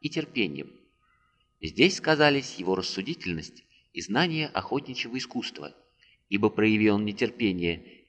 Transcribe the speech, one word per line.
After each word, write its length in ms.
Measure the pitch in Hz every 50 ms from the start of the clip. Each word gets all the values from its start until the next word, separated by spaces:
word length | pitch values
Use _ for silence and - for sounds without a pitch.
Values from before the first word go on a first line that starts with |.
и 80 | - 151
терпением. 600 | - 165 151 - - 123 104 82 71 69 73 - - - _ _ _ _ _ _ _ _ _ _ _ _ _ _ _ _
Здесь 340 | - 82 80 101 139 190 190
сказались 600 | - - 156 156 147 151 147 143 139 131 - -
его 200 | - 87 90 95
рассудительность 880 | 92 90 - - 98 98 127 170 - - 92 87 80 78 - - - _ _ _ _ _ _ -
и 80 | 87
знание 460 | 87 90 101 135 175 175 160 156 156 147
охотничьего 680 | - - - - 123 143 143 - 127 - - 120 117 131
искусства – 560 | 127 - - 123 101 - - 76 73 71 - _ _ _ _ _ _ _ _ _ _ _
ибо 220 | - 101 107 107
прояви 400 | - - 107 110 110 107 107 107
он 160 | 104 104 107
нетерпение 1000 | 104 101 - 127 107 - - 120 101 92 90 87 87 85 78 78 - - - _